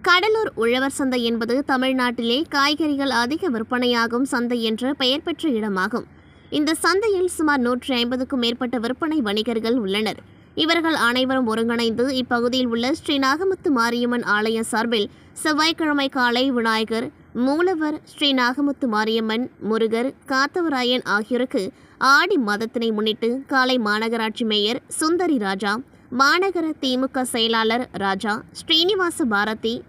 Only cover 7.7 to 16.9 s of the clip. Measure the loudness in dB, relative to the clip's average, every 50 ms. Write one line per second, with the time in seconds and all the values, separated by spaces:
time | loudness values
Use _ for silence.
7.7 | 0 -2 -2 -2 -2 0 0 -2 -2 -4 -2 -2 -2 0 0 0 -2 -2 -4 -4
8.7 | -4 -4 -2 -4 -4 -2 -2 -2 0 0 0 0 -2 -2 -2 -2 -2 -2 0 0
9.7 | 0 0 0 0 -2 0 0 -2 -4 -6 -14 -20 -20 -20 -20 -12 -4 -2 0 2
10.7 | 2 2 2 0 0 2 0 2 2 2 0 2 0 0 0 0 0 0 0 -2
11.7 | 0 0 0 0 0 0 0 0 0 -2 -2 0 0 0 0 0 0 0 0 0
12.7 | 0 -2 0 -2 -2 -2 -2 -2 0 2 2 2 0 2 0 -2 -2 0 0 0
13.7 | 2 2 2 0 0 -2 0 0 -2 -2 0 0 0 2 2 0 0 -2 -2 -2
14.7 | -2 -2 0 0 0 -2 -2 -4 -8 -20 -20 -20 -16 -4 -2 0 0 2 2 0
15.7 | 0 0 -2 0 0 0 0 -2 0 0 0 2 2 2 2 2 0 0 0 0
16.7 | 0 0 -2 -2